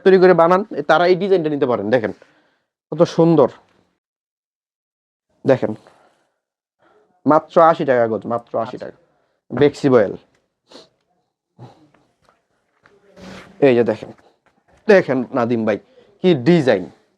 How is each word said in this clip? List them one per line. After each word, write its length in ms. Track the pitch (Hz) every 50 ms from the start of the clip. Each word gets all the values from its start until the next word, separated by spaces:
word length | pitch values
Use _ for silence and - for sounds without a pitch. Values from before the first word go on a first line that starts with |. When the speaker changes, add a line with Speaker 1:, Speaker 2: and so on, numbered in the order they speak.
| -
Speaker 1:
তৈরি 120 | 196 185 190 175
করে 120 | 180 180 165 165
বানান, 180 | 165 180 190 214 - - 143
এ, 40 | 147 -
তারা 140 | 160 160 175 180
এই 60 | 185 170 196
ডিজাইনটা 280 | 196 190 180 156 156 147
নিতে 120 | 139 143 127
পারেন। 160 | 120 104 98 104 117
দেখেন 180 | 127 104 98 92 _ _ _ _ _ _ _ _ _ _ _ _ _ _ -
কত 100 | 160 156 175 - -
সুন্দর, 320 | - 165 165 165 147 127 110 - - _ _ _ _ _ _ _ _ _ _ _ _ _ _ _ _ _ _ _ _ _ _ _ _ _ _ _ _ _ _ _ _ _ _ _ _ - 135
দেখেন 220 | 131 120 - 107 107 - _ _ _ _ _ _ _ _ _ _ _ _ _ _ _ _ _ _ _ _ _ _ _ _ _ _ _ _ - 131 151
মাত্র 220 | 156 156 - - 180 165 160
আশি 140 | 165 - 160 135
টাকা 140 | 127 123 117 113
গজ, 120 | 113 98 90 110 117
মাত্র 200 | 120 - _ - 120 113
আশি 120 | 110 - -
Speaker 2:
আচ্ছা। 80 | -
Speaker 1:
টাকা 120 | - - _ _ _ _ _ _ _ _ _ _ -
বেক্সি 380 | - 123 147 143 143 - - 139 127
বয়েল। 200 | 117 101 92 87 - _ _ _ _ _ _ _ _ _ _ - - - _ _ _ _ _ _ _ _ _ _ _ _ _ _ _ - - _ _ 151 147 _ _ _ _ _ _ _ _ _ _ _ _ _ _ _ _ _ _ _ _ _ _ _ _ _ - - - - - - - _ - -
এই 80 | 135 123 120
যে 40 | 117 113
দেখেন, 200 | 107 - - - - _ _ _ _ _ _ _ _ _ _ _ _ _ - -
দেখেন 300 | 208 185 160 - 127 131 117 - - 131
নাদিম 220 | 120 117 123 113 110
ভাই 120 | 110 107 98 _ _ _ - _ _ _ _
কি 100 | - 185 175 131 117 151
ডিজাইন 360 | 175 170 139 127 110 95 90 80 - _ _ _ _